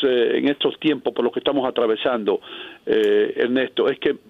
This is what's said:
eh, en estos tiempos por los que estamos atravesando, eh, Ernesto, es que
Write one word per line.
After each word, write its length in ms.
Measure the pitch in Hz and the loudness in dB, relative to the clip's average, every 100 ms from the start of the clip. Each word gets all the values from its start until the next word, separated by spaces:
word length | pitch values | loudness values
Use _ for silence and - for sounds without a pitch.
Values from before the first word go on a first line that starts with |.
eh, 360 | 135 123 117 127 | 2 2 2 0
en 100 | 131 | 0
estos 280 | 143 143 - | 0 -2 -2
tiempos 320 | 151 147 127 | -2 0 -2
por 100 | 123 | -4
los 80 | 120 | -4
que 80 | 123 | -4
estamos 260 | - 139 131 | -2 -2 -2
atravesando, 760 | 120 117 110 143 123 104 92 - - - - - | 0 0 0 0 0 0 -2 -4 -16 -16 -12 -2
eh, 500 | 110 104 104 107 - | 2 4 4 2 0
Ernesto, 500 | 120 127 127 - 120 | -2 0 -2 0 0
es 100 | 135 | 0
que 200 | 151 135 - | -2 -2 -6